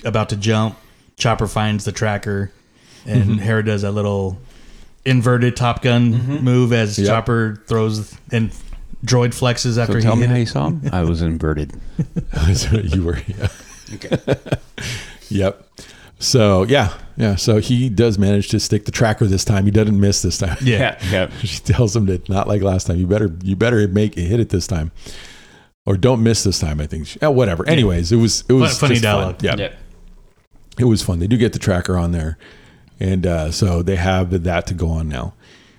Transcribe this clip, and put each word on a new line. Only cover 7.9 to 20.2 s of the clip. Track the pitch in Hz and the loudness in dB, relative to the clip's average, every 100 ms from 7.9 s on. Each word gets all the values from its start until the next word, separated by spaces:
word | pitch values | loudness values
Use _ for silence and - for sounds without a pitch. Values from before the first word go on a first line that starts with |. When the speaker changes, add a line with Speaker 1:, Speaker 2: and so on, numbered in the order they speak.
| 107 104 - - | -2 -8 -14 -4
Speaker 1:
and | 117 110 - - - - - | -2 -2 -6 -14 -14 -14 -10
droid | 117 127 123 | 0 2 2
flexes | - 127 120 123 117 | 0 -2 0 0 0
after | 113 104 | 0 2
Speaker 3:
So | 113 | 2
tell | |
Speaker 1:
he | 113 | 4
Speaker 3:
me | 120 | 2
Speaker 1:
hit | |
Speaker 3:
how | 123 | 2
Speaker 1:
it. | |
Speaker 3:
you | 117 | 0
saw | 139 151 | -2 -2
him. | 165 139 | -2 -2
I | 92 | 0
was | 82 85 | 0 0
inverted. | 85 80 78 76 73 - - - | 0 0 -2 -2 -4 -8 -8 -6
Speaker 2:
<laughs> | 147 - - | -6 -6 -6
That's | 71 80 95 - | 0 2 2 0
what | 110 95 | 0 0
you | 87 | 0
were, | 85 78 - | 0 -4 -6
yeah. | 98 - - - - - | -6 -6 -6 -16 -20 -18
Speaker 3:
Okay. | 104 - - - 131 | -16 -6 -4 -2 -4
Speaker 2:
<laughs> | - - - - - 117 - - - | -4 -8 -8 -12 -10 -10 -14 -20 -6
Yep. | 98 95 - - - - - - - | -2 -2 -4 -12 -20 -20 -20 -20 -8
So, | - 127 104 95 | 0 4 4 4
yeah. | 95 139 101 - - - | 4 2 2 -4 -12 -2
Yeah. | 113 95 | -2 0
So | - 107 | 2 2
he | 104 123 131 | 2 0 2
does | 98 117 98 | 2 2 2
manage | 98 101 98 | 2 2 0
to | 110 | -2
stick | - 107 | 0 -2
the | - | -2
tracker | - 117 104 107 | 0 0 2 2
this | 95 | 2
time. | - 101 | 0 2
He | 101 | 2
doesn't | 104 107 101 | 2 2 4
miss | 101 98 | 2 2